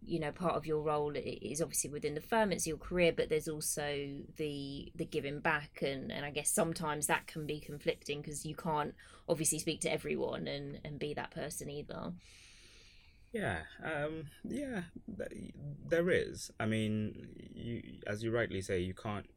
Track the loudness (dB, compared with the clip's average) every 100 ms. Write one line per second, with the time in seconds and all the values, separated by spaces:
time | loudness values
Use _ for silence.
0 | -2 0 0 0 2 2 2 2 4 2
1 | 2 0 -4 -4 -2 0 0 0 0 0
2 | -2 -2 2 4 6 4 0 -2 0 6
3 | 6 6 4 2 2 -2 -2 0 0 0
4 | -2 -6 -8 -4 -2 -2 -4 -6 -8 -6
5 | -2 -2 -2 0 2 2 0 -2 0 0
6 | -2 -4 -2 0 2 4 4 2 0 2
7 | 2 2 0 -6 -4 -4 -6 -4 -2 0
8 | -2 -4 -4 -6 -6 -4 0 2 0 -4
9 | -16 -4 0 2 4 2 2 0 0 0
10 | 0 0 0 -2 -4 -4 -6 -8 -8 -4
11 | -4 -2 -4 -4 -6 -6 -6 -6 -6 -6
12 | -6 -6 -12 -20 -20 -20 -20 -20 -20 -20
13 | -20 -20 -8 -2 0 0 -4 -8 -4 0
14 | -2 -2 -8 -8 -6 -4 -2 -4 -6 -10
15 | -10 -8 -6 -8 -10 -10 -8 -6 2 4
16 | 6 6 4 -4 -8 -2 2 4 4 2
17 | 0 -4 -12 -12 -12 -8 -6 -6 -6 -8
18 | -4 -2 2 2 2 0 2 2 2 -2
19 | -4 -4 -6